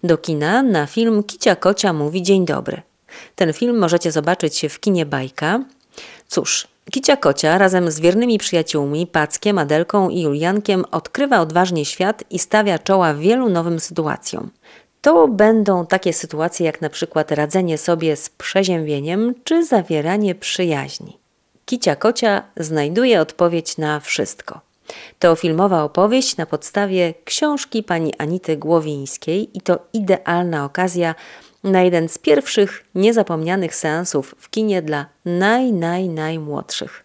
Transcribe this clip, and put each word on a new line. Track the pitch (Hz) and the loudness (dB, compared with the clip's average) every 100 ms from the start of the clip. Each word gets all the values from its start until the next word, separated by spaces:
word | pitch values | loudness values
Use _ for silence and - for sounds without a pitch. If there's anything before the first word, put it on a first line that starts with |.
Do | 175 160 | 2 0
kina | - 156 151 226 | 0 -2 0 2
na | 269 175 143 | 2 2 0
film | - 226 214 | 0 2 2
Kicia | 208 - - 180 | -2 0 0 2
Kocia | 180 202 202 | 2 2 0
mówi | 160 147 180 | 0 -2 -2
dzień | 180 196 170 | 2 2 2
dobry. | 139 - 160 - _ _ - - - | -2 -4 -10 -12 _ _ -20 -20 -2
Ten | 170 | -2
film | 151 240 233 | 0 0 2
możecie | 175 170 170 | 2 2 0
zobaczyć | 156 151 185 160 - 151 | -2 0 0 -2 -2 -6
w | - | -4
kinie | - 180 151 | -2 0 0
Bajka. | 143 131 - 151 220 262 _ _ - - - _ | -4 -6 -6 -2 -2 -4 _ _ -20 -20 -20 _
Cóż, | - 139 - - _ - | -4 -2 -6 -8 _ -8
Kicia | 269 269 277 | -4 2 2
Kocia | 156 139 156 175 | 2 2 2 4
razem | 190 185 175 | 4 4 0
z | 156 | 2
wiernymi | 170 190 247 220 | 2 4 2 0
przyjaciółmi | - 170 160 156 143 151 175 | 0 -2 0 -2 -2 -2 -2
Packiem, | 165 151 - 208 196 | 0 0 -2 0 0
Adelką | 143 151 170 208 190 | 2 0 2 2 2
i | 180 | 0
Juliankiem | 160 143 170 208 208 190 180 | -2 0 0 -2 0 -2 0
odkrywa | 165 - - 277 233 | -6 -6 -4 2 2
odważnie | 160 165 185 170 143 | 2 2 2 0 -4
świat | - 185 214 - | -2 -2 -2 -6
i | 180 | -6
stawia | - 214 208 165 | 0 2 2 0
czoła | - 190 170 | 2 2 4
wielu | 147 170 247 247 | 2 2 2 2
nowym | 175 170 165 | 0 0 -4
sytuacjom. | 160 170 151 - - - - _ _ - _ _ | -4 -4 -4 -4 -8 -10 -12 _ _ -20 _ _
To | 285 330 302 | 4 6 6
będą | 202 214 226 202 185 170 | 6 4 6 4 0 0
takie | 190 180 | 0 0
sytuacje | 160 170 151 165 - 165 | -4 -6 -4 -4 0 -2
jak | - | -2
na | 156 | -8
przykład | - 170 160 151 | -6 -4 -2 0
radzenie | 147 151 190 180 156 | 0 0 0 0 -2
sobie | - 165 160 147 | 0 0 0 -2
z | - | -6
przeziębieniem | _ - 190 190 175 151 143 147 185 233 247 | _ -4 -2 0 0 -2 -4 -2 -2 -2 -4
czy | - 330 330 | 0 0 2
zawieranie | 226 175 156 151 202 208 180 | 2 2 -2 0 0 0 -2
przyjaźni. | - - 180 147 139 - - - _ _ _ _ - | -6 -2 0 -2 -4 -12 -16 -20 _ _ _ _ -8
Kicia | 247 - 147 | -2 0 2
Kocia | 220 233 226 202 - - | 0 2 0 0 -4 -10
znajduje | 156 160 147 180 254 208 | -4 -2 0 0 4 4
odpowiedź | 156 - 175 170 160 - | 2 0 0 0 -4 -4
na | 151 151 | -2 -4
wszystko. | - - 110 - - - _ _ _ - - _ | -4 -4 -4 -6 -16 -18 _ _ _ -20 -20 _
To | 175 165 | 2 4
filmowa | 175 160 196 175 | 0 2 2 2
opowieść | 151 - 202 262 262 - | 0 2 2 2 0 -4
na | 160 | -4
podstawie | 151 - 208 202 185 175 165 - | -6 -4 -4 -2 0 0 -2 -8
książki | - 302 285 - 226 | -2 -2 -2 -4 -8
pani | 214 170 160 - | -2 -2 -2 -4
Anity | 147 180 - 156 | -4 -4 -4 -4
Głowińskiej | 156 165 156 143 139 - - 180 214 196 | 2 0 0 -8 -8 -10 -4 -4 -4 -8
i | |
to | - 175 - | -2 -2 -2
idealna | 226 190 185 - 175 175 160 143 | -6 0 0 2 -2 0 -2 -4
okazja | - 185 175 170 160 - - - _ | -2 -2 0 -2 -4 -14 -20 -20 _
na | 196 190 | 0 4
jeden | 180 175 160 | 4 2 -2
z | - | -4
pierwszych | - 285 - - 202 - _ 180 | 2 2 2 0 0 -2 _ 0
niezapomnianych | 202 233 196 160 160 190 170 - | 2 2 0 -2 -2 -2 -2 -4
seansów | 160 156 175 147 135 - | -4 -2 -2 -4 -4 -14
w | - | -8
kinie | - 220 190 | -4 0 0
dla | 156 151 143 _ 180 | -2 -6 -6 _ -4
naj-, | 175 196 233 262 | 0 2 2 0
naj-, | 196 165 180 185 | 0 -2 -2 -4
najmłodszych. | 160 156 160 151 143 - - - - | -4 -4 -6 -6 -10 -8 -10 -10 -16